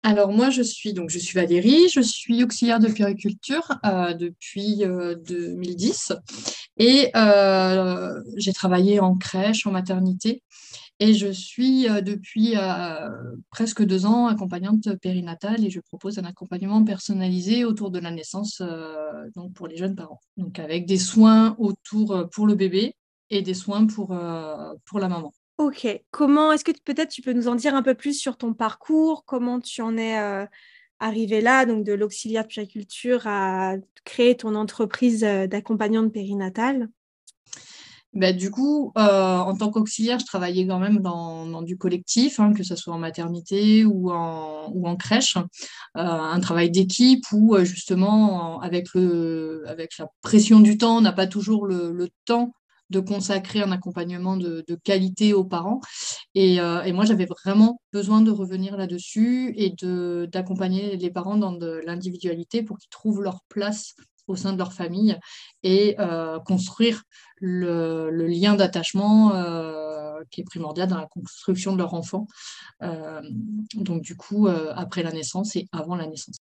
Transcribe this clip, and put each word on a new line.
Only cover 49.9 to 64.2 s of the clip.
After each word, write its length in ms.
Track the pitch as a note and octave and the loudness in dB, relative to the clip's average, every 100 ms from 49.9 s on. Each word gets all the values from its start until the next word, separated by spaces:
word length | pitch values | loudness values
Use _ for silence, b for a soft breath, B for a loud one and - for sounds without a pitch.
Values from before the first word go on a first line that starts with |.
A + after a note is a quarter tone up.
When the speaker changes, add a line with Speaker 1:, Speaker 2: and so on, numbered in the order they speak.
| - | -12
Speaker 1:
la 80 | D#3 _ | -16 _
pression 380 | - G#3+ G#3+ A3 | 4 4 8 10
du 180 | G#3 G#3+ | 10 8
temps, 200 | A3+ A3+ | 4 6
on 40 | |
n'a 100 | G#3+ | 4
pas 140 | F#3 F#3+ | 4 -2
toujours 400 | G#3 F#3+ G#3+ G3+ | -2 -2 0 0
le, 240 | F3+ E3+ | -2 -4
le 180 | F3 F3+ _ - | -4 -8 _ -2
temps 260 | A#3 A#3+ - _ _ _ | 0 0 -6 _ _ _
de 100 | F#3+ | -4
consacrer 600 | F#3+ G3+ F#3+ G3 F#3+ G#3+ | -2 -6 -2 -4 -2 -4
un 100 | G3 | -2
accompagnement 680 | F#3 F#3 F3+ F3 F3+ F#3 F#3+ | -4 -6 -8 -8 -6 -4 -4
de, 260 | F3 E3 D#3+ | -4 -8 -8
de 80 | |
qualité 600 | E3+ - G3 F#3+ F#3 G#3+ | -8 0 0 0 2 2
aux 100 | G3+ | 4
parents. 380 | F#3 F3 F3+ C4 B B B B B | 0 -4 -4 -6 B B B B B
Et, 240 | F#3+ F#3+ F3+ | 2 4 4
euh, 220 | F3 E3+ | 2 -2
et 80 | F#3+ | -2
moi, 120 | F3+ | 0
j'avais 220 | G#3+ G#3+ F3 | 2 2 0
vraiment 560 | E3+ F#3+ G3+ A3 A#3+ _ | -4 0 6 6 4 _
besoin 300 | G3+ G3+ G#3+ | -6 2 4
de 80 | A3 | 4
revenir 480 | G#3 F#3+ F#3 F#3+ G3 | 2 -4 -6 -6 -6
là-dessus 760 | F#3+ F3+ - G#3+ A3+ B3+ B3+ G#3+ | -6 -8 -8 -2 0 0 -2 -2
et 100 | G3 | -4
de, 580 | F#3 F#3 F3+ F3 F3 F3 | -2 -6 -4 -4 -6 -6
d'accompagner 640 | F#3 F#3 F#3 F#3 F#3 G3+ F#3+ | -6 -6 -4 -2 -2 -4 -4
les 140 | F3 | -6
parents 260 | F3+ F3+ G#3+ | -6 -4 -2
dans 160 | G3 | -2
de 300 | F3 E3+ E3 | -4 -8 -8
l'individualité 800 | D#3+ F3 F#3 F3 F3+ E3 E3+ A3+ | -8 -8 -8 -8 -6 -6 -4 -6
pour 160 | A3 G#3+ | -6 -12
qu'ils 100 | _ | _
trouvent 320 | - A3 G3+ | -8 -4 -2
leur 220 | G3 F#3 _ | -4 -8 _
place 440 | G#3 G3+ G#3 - - _ _ | -6 -6 -6 -10 -20 _ _